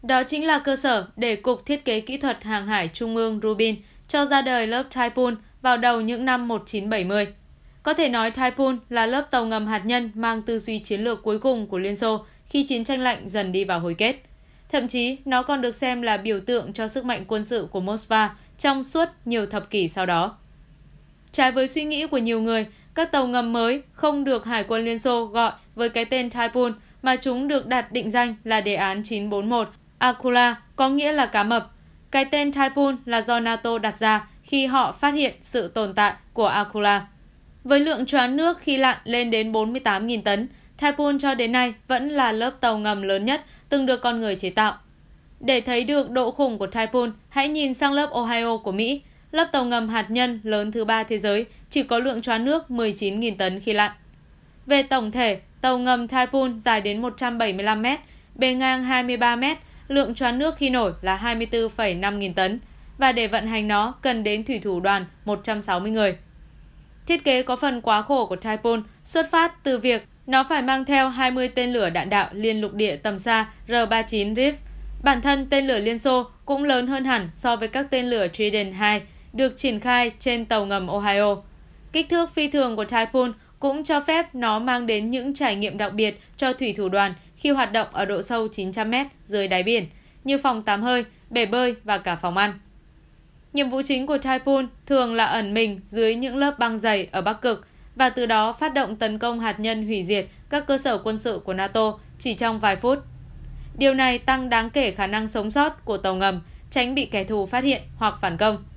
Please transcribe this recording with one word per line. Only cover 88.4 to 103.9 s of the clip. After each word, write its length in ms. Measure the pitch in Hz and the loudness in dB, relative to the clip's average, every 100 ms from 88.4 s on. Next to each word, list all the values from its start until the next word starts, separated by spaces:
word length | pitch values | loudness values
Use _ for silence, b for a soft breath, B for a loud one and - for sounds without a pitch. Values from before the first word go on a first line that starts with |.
| 220 | -2
chín 240 | 220 190 | -4 -6
trăm 180 | 190 202 | -4 -2
mét 160 | 247 277 - - | 0 -2 -10 -6
dưới 220 | 202 196 | -2 0
đáy 140 | 185 | 0
biển, 240 | 185 233 165 b b b | 2 0 -2 b b b
như 140 | 269 277 | -2 2
phòng 240 | 277 226 | 2 0
tắm 200 | 214 202 | 0 0
hơi, 220 | 233 247 240 B B | 2 0 -2 B B
bể 160 | 233 220 | -2 0
bơi 280 | 233 247 240 | 2 0 -2
và 140 | 214 202 | -2 -2
cả 180 | 190 165 | -2 -4
phòng 200 | 180 180 | -2 2
ăn. 160 | 202 190 - - - - - - - - _ | 2 0 -16 -20 -20 -20 -20 -20 -20 -20 _
Nhiệm 180 | 285 269 | -2 0
vụ 120 | 262 | -2
chính 240 | 269 269 277 | -2 -2 0
của 120 | 285 | -2
Typhoon 500 | 269 262 269 269 254 - - | 0 -2 2 0 0 -10 0
thường 280 | 277 240 | 2 2
là 100 | 226 | 2
ẩn 300 | 220 226 202 | 2 0 0
mình 260 | 208 226 190 | 0 0 -2
dưới 300 | - 214 220 | -8 0 2
những 220 | 233 262 254 | 2 -2 0
lớp 220 | 285 285 | 0 2
băng 200 | 233 220 | -2 0
dày 300 | 220 202 170 | 0 0 0
ở 80 | 190 | -2
Bắc 200 | 185 214 | -2 0
Cực 260 | 247 220 b b b | -2 -2 b b b
và 160 | - 254 | 2 2
từ 160 | 247 233 | 2 2
đó 260 | 220 214 | 4 2
phát 220 | 233 311 | 0 -2
động 220 | 277 226 214 | 0 -2 -2
tấn 220 | 220 214 | -4 -2
công 220 | 240 233 | -2 -2
hạt 200 | 226 202 | -4 -2
nhân 260 | 220 220 214 | -2 -2 -2
hủy 160 | 214 | -2
diệt 240 | 175 208 190 B B | 0 -2 -2 B B
các 160 | 294 285 | -4 0
cơ 120 | 269 | 0
sở 200 | 277 208 | 2 -2
quân 200 | 220 220 | -2 -4
sự 220 | 233 190 | -4 -4
của 100 | - | -4
nato 440 | 185 196 220 220 214 B B | -4 -2 2 0 0 B B
chỉ 160 | 247 | -6
trong 260 | 220 226 220 | -2 -2 2
vài 160 | 214 190 | 0 2
phút. 220 | 240 285 - - - - B B B - | 2 0 -2 -18 -18 -16 B B B 2
Điều 160 | 269 | 4